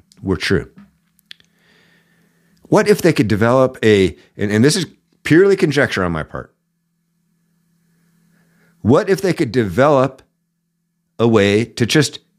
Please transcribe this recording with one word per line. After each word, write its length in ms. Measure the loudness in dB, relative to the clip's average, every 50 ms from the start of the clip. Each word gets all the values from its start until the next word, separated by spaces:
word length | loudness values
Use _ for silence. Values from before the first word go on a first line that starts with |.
| _ _ _ _
were 160 | -6 -6 -6 -4
true. 340 | -4 -4 -4 -4 -4 -8 _ -20 -20 _ _ _ _ _ _ _ _ _ -20 -20 _ _ _ _ _ _ _ _ _ _ _ _ _ _ _ _ _ _ _ _ _ _ _ _ -4 0
What 200 | 0 2 2 2
if 140 | 0 2
they 100 | 2 0
could 160 | 0 0 0 -2
develop 520 | -2 0 0 0 2 2 0 0 -2 -2 2
a, 320 | 2 4 4 2 0 -2 -6 _ _ _ -8
and, 140 | -6 -2
and 120 | 0 2 2
this 120 | 2 0
is 100 | -2 -4 -8 -12 _ _ _ _ _ -4
purely 320 | 0 2 4 4 4 2
conjecture 480 | 0 0 -2 0 0 -2 -2 -2 -4 -4
on 80 | -4
my 100 | -4 -6
part, 320 | -8 -10 -12 -16 -16 -18 _ _ _ _ _ _ _ _ _ _ _ _ _ _ _ _ _ _ _ _ _ _ _ _ _ _ _ _ _ _ _ _ _ _ _ _ _ _ _ _ _ _ _ _ _ _
what 280 | 0 2 2 2 2 0
if 120 | -2 -2
they 120 | -2 -2 -2
could 180 | -2 -4 -2
develop 720 | -2 -2 -2 -2 0 0 2 2 2 2 0 -2 -4 -10 _ _ _ _ _ _ _ _ _ _ _ _ _ _ _ _ _ _ _ -2
a 100 | 0 2
way 380 | 2 2 2 2 0 0 -2
to 220 | -4 -6 -6 -4 -2
just 320 | 0 0 0 -2 -4 -12 _ _ _